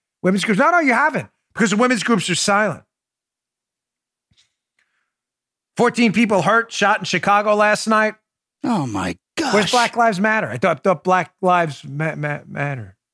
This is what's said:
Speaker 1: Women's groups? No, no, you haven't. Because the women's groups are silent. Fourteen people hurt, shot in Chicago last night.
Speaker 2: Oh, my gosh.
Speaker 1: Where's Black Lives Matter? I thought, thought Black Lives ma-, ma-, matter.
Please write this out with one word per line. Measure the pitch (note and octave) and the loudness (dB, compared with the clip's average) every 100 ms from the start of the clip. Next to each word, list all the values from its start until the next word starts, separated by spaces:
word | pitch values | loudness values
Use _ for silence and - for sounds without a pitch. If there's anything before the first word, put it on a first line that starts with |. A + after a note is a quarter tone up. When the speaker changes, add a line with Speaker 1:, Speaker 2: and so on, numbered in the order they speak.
| _ _ | _ _
Speaker 1:
Women's | F3+ G3 | -2 0
groups? | E3 G3+ | 0 2
No, | D4 | 2
no, | F4 | 2
you | C#4+ | 2
haven't. | A#3 D4+ A#3+ G#2 _ _ | 2 0 -2 -8 _ _
Because | - A3 | -2 0
the | G#3 | 2
women's | B3+ A#3+ | 2 0
groups | G3 A3+ - | 0 -2 0
are | |
silent. | E3+ - G3+ G#3+ B2 _ _ _ _ _ _ _ _ _ _ _ _ _ _ _ _ _ _ _ _ _ _ _ _ _ _ _ _ _ - | -2 0 0 0 -4 _ _ _ _ _ _ _ _ _ _ _ _ _ _ _ _ _ _ _ _ _ _ _ _ _ _ _ _ _ 0
Fourteen | A#3 A#3 A#3 | 0 2 2
people | G3 A3 G3+ | 2 2 2
hurt, | D#3+ A3+ A3+ | 2 0 0
shot | - G3+ G#3 | 0 0 0
in | |
Chicago | F3+ F3+ G3 G3+ G#3 | -2 -2 0 2 2
last | G#3 G#3 G#3 - | 2 2 0 0
night. | A3 G#3+ G#3 _ _ _ _ | 0 0 -4 _ _ _ _
Speaker 2:
Oh, | C4 A3 C3 | -4 -2 -2
my | G2 F#2 F2 _ - | -4 -6 -8 _ -6
gosh. | D4 | 0
Speaker 1:
Where's | G#3 G3 | 0 2
Black | B3 A3+ A#3 | 0 0 0
Lives | A#3 F3+ | 0 0
Matter? | G#3+ A3 C#3+ | 0 -2 -4
I | A#2 | -2
thought, | F#3 D3+ | -2 0
thought | F#3+ F3 | -2 -2
Black | F#3 F3+ E3 _ | 0 0 -2 _
Lives | F#3 F3+ E3 C3+ | 0 2 0 -6
ma-, | C#3+ C#3+ D#3+ D3+ | -12 -6 -6 -6
ma-, | D3 D3 - | -8 -8 -10
matter. | - C#3+ C3 G2 - _ | -8 -6 -8 -12 -20 _